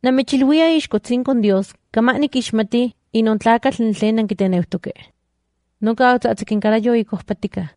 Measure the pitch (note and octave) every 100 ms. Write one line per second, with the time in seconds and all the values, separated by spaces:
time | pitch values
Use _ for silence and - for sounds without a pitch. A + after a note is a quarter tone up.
0 | B3+ C4 B3+ C4+ C4+ D4+ E4 D#4+ - G#3
1 | - B3 B3+ B3+ G#3 F#3+ G3 - _ -
2 | A#3 B3+ D4 C4 - A3 G#3+ A#3+ A#3+ -
3 | _ A3 A3 A3 A3+ A#3 C4+ C4+ A3+ G3+
4 | G#3+ A3+ G#3+ G3 F#3+ F#3 E3+ F3 - -
5 | - _ _ _ _ _ _ _ G#3+ A3+
6 | B3+ B3 A#3 G#3+ - G#3+ G#3+ A3 A3 A#3
7 | G#3 F#3 - G3 G#3 - E3